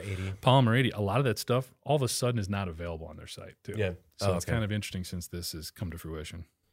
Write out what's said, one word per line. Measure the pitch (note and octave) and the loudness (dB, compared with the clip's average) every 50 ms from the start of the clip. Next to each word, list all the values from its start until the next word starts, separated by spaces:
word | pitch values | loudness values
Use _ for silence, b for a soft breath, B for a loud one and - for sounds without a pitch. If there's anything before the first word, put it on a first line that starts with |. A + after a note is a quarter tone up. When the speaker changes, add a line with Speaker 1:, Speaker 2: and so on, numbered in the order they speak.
| E2 | -2
Speaker 1:
eighty. | G2+ G2 F2+ F#2+ F#2+ F#2+ - | -4 -6 -4 -4 -6 -4 2
Speaker 2:
Polymer | - B2+ B2+ C3+ C3 A2+ A2 B2+ | 6 8 8 8 8 8 6 4
eighty. | C3+ A2+ | 4 2
A | - G#2+ | 0 0
lot | G#2 G2 G2 B2 | 0 2 2 2
of | C#3+ | 2
that | B2+ G#2 - | 2 0 0
stuff, | - - A#2+ B2+ C3 - - _ - | 0 0 0 0 0 -2 -10 _ -2
all | - C#3+ | 0 2
of | D3+ C3+ | 2 2
a | A#2 | 0
sudden, | - - - A#2+ B2 A2+ | 0 0 0 0 2 0
is | G2+ F#2 | 0 0
not | G2+ G2 G2 F2+ | 0 -2 -2 -4
available | E2 D#2+ E2+ E2+ E2 E2 D#2+ D#2 | -6 -6 -6 -6 -6 -8 -10 -12
on | - - | -14 -14
their | - - | -14 -14
site, | - - - - - _ - | -14 -14 -14 -16 -16 _ -12
too. | - G2+ | -8 -2
Speaker 1:
Yeah. | G#2+ G#2 F#2 F2 F2 - _ _ - | 0 0 0 -2 -4 -10 _ _ -2
Speaker 2:
So | G2+ G2 | 2 2
Speaker 1:
Oh, | F#2 | 2
Speaker 2:
it's | F2 - | 2 0
Speaker 1:
okay. | - | 0
Speaker 2:
kind | - A#2 A2 | 0 0 0
of | G2 | 0
interesting | G#2+ G#2+ G2 - - F#2+ F2+ | -2 -2 -4 -4 -4 -6 -6
since | - - F2+ E2+ - | -6 -6 -8 -8 -8
this | - F2 F2 - - | -8 -8 -8 -6 -8
has | D#2+ D#2 - | -8 -10 -10
come | - - - E2+ | -10 -8 -8 -8
to | D#2+ E2 | -8 -8
fruition. | - D#2+ D#2+ D#2 D#2 - - F2 F2 - _ _ _ _ | -8 -8 -8 -8 -8 -8 -10 -12 -14 -16 _ _ _ _